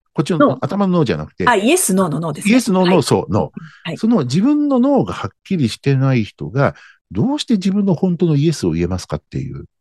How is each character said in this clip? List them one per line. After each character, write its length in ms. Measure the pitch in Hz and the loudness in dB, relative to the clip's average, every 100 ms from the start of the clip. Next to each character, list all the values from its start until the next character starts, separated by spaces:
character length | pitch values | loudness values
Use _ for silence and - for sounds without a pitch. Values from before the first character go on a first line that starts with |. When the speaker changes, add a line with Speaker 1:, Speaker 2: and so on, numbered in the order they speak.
| _ | _
Speaker 1:
こ 80 | - | -4
っ 20 | |
ち 60 | 143 | -2
の 60 | 165 | 2
Speaker 2:
脳。 260 | 277 - | 2 2
Speaker 1:
頭 220 | - 196 196 | -4 0 2
の 120 | 180 | 2
脳 60 | 123 | 2
じ 80 | |
ゃ 40 | 78 | -2
な 80 | 76 | -6
く 80 | |
て。 140 | - 175 | -2 0
Speaker 2:
あ、 80 | 170 | 2
イ 160 | 220 | 2
エ 60 | 359 | 2
ス、 180 | 277 190 | 2 0
ノ 100 | 180 | 0
ー 40 | |
の 100 | 147 | -2
脳 140 | 165 | -6
で 100 | - | -4
す 40 | 202 | 2
ね。 60 | |
Speaker 1:
イ 40 | 247 | 2
エ 20 | |
ス、 120 | 233 | 2
ノ 120 | 185 | 2
ー 20 | 180 | 4
の、 80 | |
Speaker 2:
は 60 | 185 | 2
い。 40 | |
Speaker 1:
そ 220 | - 101 - | 2 0 0
う、 60 | |
脳。 180 | 98 76 - - - | -2 -2 -8 -20 -16
Speaker 2:
は 100 | - | -12
い。 40 | 147 | -4
Speaker 1:
そ 100 | 220 | 0
の 140 | 233 123 | 0 2
自 160 | 151 | 0
分 280 | 254 294 294 | 2 2 2
の 100 | 262 | 2
脳 240 | 269 269 | 2 2
が 100 | 104 | 0
は 160 | - - | -4 -10
っ 20 | _ | _
き 140 | - 185 | -6 -2
り 120 | 117 | -2
し 100 | - | -2
て 160 | 139 135 | 0 2
な 180 | 135 | 2
い 100 | 127 | 0
人 260 | 101 - 76 | -2 -8 -8
が、 260 | 123 117 - - _ - | 0 0 -2 -18 _ -10
ど 240 | 95 208 285 | -2 -2 -2
う 40 | |
し 60 | - | -2
て 100 | 220 | 0
自 160 | 190 | 0
分 140 | 202 196 | 0 0
の 100 | 156 | 0
本 220 | 185 170 | 0 0
当 80 | 175 | 2
の 80 | 143 | 2
イ 120 | 160 | 2
エ 60 | |
ス 140 | 151 87 | 0 -2
を 40 | |
言 120 | 82 | 0
え 40 | 87 | -2
ま 120 | 90 | -4
す 80 | - | -6
か 100 | 78 | -10
っ 20 | |
て 200 | _ - | _ -10
い 120 | - | -8
う 120 | 135 - _ | -10 -16 _